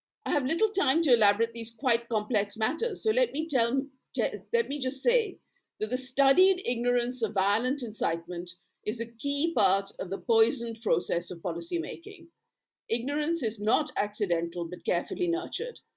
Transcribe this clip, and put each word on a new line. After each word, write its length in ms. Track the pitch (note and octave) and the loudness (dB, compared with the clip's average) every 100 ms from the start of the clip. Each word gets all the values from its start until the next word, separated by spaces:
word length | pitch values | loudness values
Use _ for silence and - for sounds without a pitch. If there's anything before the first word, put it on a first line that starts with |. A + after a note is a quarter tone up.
| _ _ B3+ | _ _ -2
I 40 | |
have 160 | D#4 B3+ | 0 0
little 240 | E4+ A4 | 2 0
time 320 | G4+ C#4 C#4+ | 2 2 2
to 100 | D#4+ | 4
elaborate 400 | A#3 G#3 G3+ A3+ | 4 4 4 0
these 180 | A#3 A3+ - | -2 -8 -4
quite 300 | C4+ A#3 - | 0 0 0
complex 480 | A3 G3 A3 G#3 G#3+ | -2 0 0 0 -2
matters, 460 | A3 E4 G3 C3 | -2 0 -2 0
so 80 | A3 | 0
let 220 | A3 A#3+ | 2 0
me 140 | C#4 E4 | 0 -2
tell, 400 | C#4 A#3 C4 - _ _ | 0 2 0 -4 _ _
te-, 240 | - G#3+ G#3 - | -2 -2 -4 -2
let 140 | A#3 A#3 | 0 0
me 120 | C#4+ | -2
just 220 | B3+ B3+ | -4 -2
say 340 | B3+ F3+ C#3+ - _ _ _ - | 2 2 2 -6 _ _ _ -8
that 120 | G#3 | -4
the 80 | B3+ | -2
studied 640 | - - C4+ C#4 F#4+ F#4 - | -2 2 4 6 6 4 0
ignorance 560 | A#3+ A#3+ B3 A#3+ B3 | 0 2 2 0 0
of 120 | A3 | 0
violent 480 | G3 G3 G#3+ B3 C#4+ | 2 2 2 0 -2
incitement 720 | A#3 G#3+ F#3 E3 E3+ F3 F3 - _ _ - | -4 -2 -2 -2 -4 -8 -8 -12 _ _ -6
is 160 | - | -4
a 40 | A3+ | -4
key 460 | - C#4 C#4+ E4 | -6 -4 0 0
part 380 | D#4+ G3 G3 G3 - | 2 4 2 0 -8
of 100 | F#3 | -6
the 100 | F#3+ | -4
poisoned 600 | - A3+ A3+ A3+ A#3 A3 | 2 4 4 2 -4 -4
process 480 | G#3 E3+ F3+ E3+ - | 0 2 2 -2 -2
of 120 | E3+ | -6
policymaking. 840 | F3+ E3 E3+ F3 D3 - - D#2 E3+ _ _ _ _ _ - | -4 -6 -4 -4 -4 -8 -10 -14 -16 _ _ _ _ _ -4
Ignorance 540 | A#3+ A#3+ D4 D4+ E4 | -4 -2 -2 -2 -2
is 180 | A#3+ G#3 | -2 -2
not 300 | G#3 B3+ - - | 0 0 0 -2
accidental, 680 | G#3 - G3 E3+ E3+ F3 | -4 -2 0 0 -2 -4
but 220 | E3+ E3+ - | -6 -6 -2
carefully 420 | F3 F3+ F3 F3 | -2 -2 -4 -2
nurtured, 520 | E3 C3 - B2 - - | -2 -4 -6 -8 -10 -18